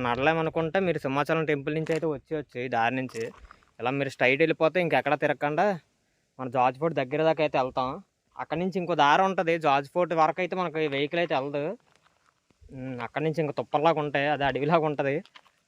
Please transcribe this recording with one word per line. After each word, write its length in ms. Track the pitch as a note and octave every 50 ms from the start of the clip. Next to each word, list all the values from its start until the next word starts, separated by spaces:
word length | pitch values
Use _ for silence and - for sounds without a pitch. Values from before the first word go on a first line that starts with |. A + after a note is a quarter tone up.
| B2+
నడలేమనుకుంటే 720 | A#2+ A#2+ B2+ C3+ D#3 E3 E3 D#3+ D#3 - E3+ E3 D#3+ D#3 G3 F#3+
మీరు 120 | F3 D#3 D3+ -
సింహాచలం 400 | C3+ C3+ C#3+ D3 - D#3+ D#3+ D#3 D3+
టెంపుల్ 220 | D3+ C#3 C#3 D#3 D3+ D#3+
నుంచి 120 | D#3 D#3 E3
అయితే 120 | D#3 E3 D#3+ D3
వచ్చేయచ్చు 420 | B2 - _ D#3+ D3+ C#3 - - B2 B2
ఈ 20 | C3 A#2+
దారి 200 | A2+ A2+ A#2 B2+ C3
నుంచి. 240 | C3 A#2+ - A2+ A2+ - - - - - - _ _ _ _ -
ఇలా 120 | A2+ B2 C#3 C#3
మీరు 140 | C#3 C3 -
స్ట్రైట్ 260 | - C3+ B2+ C3+ C#3 E3
వెళ్ళిపోతే 340 | D#3+ D3+ - D#3+ D#3 D#3+ F#3 F3
ఇంకెక్కడ 300 | D#3 D3 C3 - C#3+ D3+ C#3+ D#3
తిరగకుండా 420 | C#3+ C#3 - D3 D3 D3+ D#3+ G3 G#3 F#3 D3+ - _ _ _ _ _ _ _ _ _ _ -
మన 80 | B2+ B2 A#2+
జార్జ్ 240 | B2+ B2 C3 B2+ C3
ఫోర్ట్ 140 | D#3+ E3 D3+ C#3+
దగ్గర 200 | C3+ B2+ D3 D3+ D#3+ D#3+
దాకా 140 | D#3 D3 D3+
అయితే 100 | D3 - C#3
వెళ్తాం. 280 | B2+ C3 - C3+ C3 C3 D3+ G3 - _ _ _ _ _ _ C3 B2+
అక్కడి 160 | - D3+ E3 F3+
నుంచి 140 | F#3+ D#3+ F#3+ F3
ఇంకో 120 | D#3+ E3+ D3+ C#3+
దారి 200 | C#3+ D#3 F#3 F#3+ F#3+
ఉంటది, 260 | F#3 F#3+ F3 E3 E3+ E3+ D#3
జార్జ్ 220 | C#3+ C3+ C#3+ C#3+ C3+ -
ఫోర్ట్ 200 | F3+ F3+ D#3+ F3 D#3+ D#3
వరకు 180 | E3 D#3+ F3+ F3+
అయితే 100 | D#3+ F#3 F#3
మనకి 260 | F3+ D#3+ D3 D#3 D#3 D3 C#3
వెహికల్ 280 | C#3 D3 C#3+ F3 E3+ F3
అయితే 120 | D#3+ D#3+ C3+
వెళ్ళదు. 260 | C3+ C#3+ D3+ C#3+ D3 E3+ A3+ - _ _ _ _ _ _ _ _ _ _ _ _ _ _ _ _ - - C#3+
ఉమ్, 180 | C3 B2+ C3 B2+ A#2+ A#2
అక్కడి 180 | - - C#3+ D#3
నుంచి 140 | D#3+ D3 E3 D3+
ఇంకో 100 | C#3+ - -
తుప్పల్లాగా 400 | A#2 - - D3 D3+ E3 D#3 D3+ D3
ఉంటాయి, 240 | D3 C#3 C#3 C#3 D3+ D3
అది 80 | C3 C#3 C3+
అడవిలాగా 360 | C3 C3 C#3+ D3 F3 E3 D3+ D3+
ఉంటది. 240 | D3 C#3+ C#3 C3+ C#3 F3 - - _ - - _ _ _ _